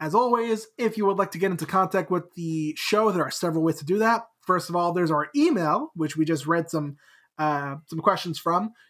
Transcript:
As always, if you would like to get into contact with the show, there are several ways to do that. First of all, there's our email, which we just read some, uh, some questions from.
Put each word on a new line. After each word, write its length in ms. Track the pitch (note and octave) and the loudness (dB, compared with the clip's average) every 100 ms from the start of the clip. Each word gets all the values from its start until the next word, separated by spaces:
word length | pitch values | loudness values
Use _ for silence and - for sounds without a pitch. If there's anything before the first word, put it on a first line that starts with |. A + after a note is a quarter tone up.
As 120 | D#3 | 0
always, 540 | G3 B3 A#3+ A#3 A3 - - | 2 4 2 0 -2 -4 -4
if 200 | A3+ G#3+ | -2 0
you 80 | G3 | 0
would 120 | F#3+ | 2
like 140 | F#3+ | -2
to 60 | E3+ | 0
get 140 | F#3+ | -2
into 140 | F3 D#3+ | -2 -2
contact 460 | F#3+ F#3 F#3+ - | 0 2 0 0
with 220 | F3+ E3+ | -2 -4
the 420 | - E3 D#3+ D3+ D#3 | -10 -6 -4 -4 -4
show, 340 | - G#3 A3 | -2 2 2
there 120 | F#3 | 2
are 80 | C3+ | -2
several 320 | - F3 D#3+ | -2 -2 0
ways 140 | D#3+ D#3 | 0 0
to 80 | D3 | -2
do 140 | G3+ | 0
that. 280 | A3 A3+ - _ | 2 0 -2 _
First 260 | - F3+ E3+ | 0 0 0
of 60 | F3 | 0
all, 160 | F3 | 0
there's 200 | F3 E3 | 2 2
our 180 | D3+ D3 | 2 0
email, 580 | C#4+ E4 A#3 D#3 F#3+ D#4 E3+ | 2 4 4 2 0 -2 -4
which 220 | D3+ D#3 | -4 0
we 80 | D#3 | 0
just 200 | D#3+ D3 | 0 2
read 240 | E3+ E3 | 0 0
some, 280 | D#3+ D3 C#3+ _ _ _ - | -4 -4 -10 _ _ _ -4
uh, 400 | D3+ D3 C#3 C#3+ - | -2 -2 -4 -10 -10
some 140 | E3 | -2
questions 400 | G#3 F#3 F3+ D3 | 0 0 -2 -6
from. 340 | - F3 A3 - _ | -2 -2 -2 -10 _